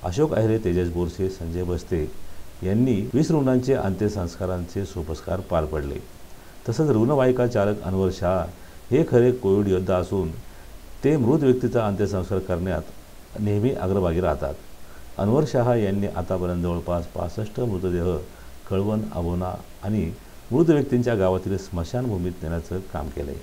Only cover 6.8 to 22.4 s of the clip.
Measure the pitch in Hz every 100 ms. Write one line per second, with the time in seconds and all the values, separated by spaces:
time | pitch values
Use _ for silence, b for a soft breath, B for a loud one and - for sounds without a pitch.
6.8 | 156 110 113 147 127 127 123 107 101 104
7.8 | 90 95 95 90 90 92 82 B B B
8.8 | B 123 160 123 123 127 98 98 98 92
9.8 | 92 92 90 98 85 78 B B B B
10.8 | - - 139 151 117 151 139 127 127 117
11.8 | 107 95 101 98 87 95 92 87 92 82
12.8 | 82 - - - - - 104 104 113 -
13.8 | 92 98 90 82 90 71 69 71 - -
14.8 | B B B - 101 123 151 135 120 120
15.8 | 104 98 101 90 85 92 90 90 87 85
16.8 | 82 87 85 87 87 95 104 - 123 95
17.8 | 92 87 87 82 - B B B - 95
18.8 | 98 107 107 - 85 87 90 90 - -
19.8 | 98 107 82 - B B - 120 165 151
20.8 | 127 123 120 113 92 92 92 95 - 90
21.8 | 82 123 127 98 90 87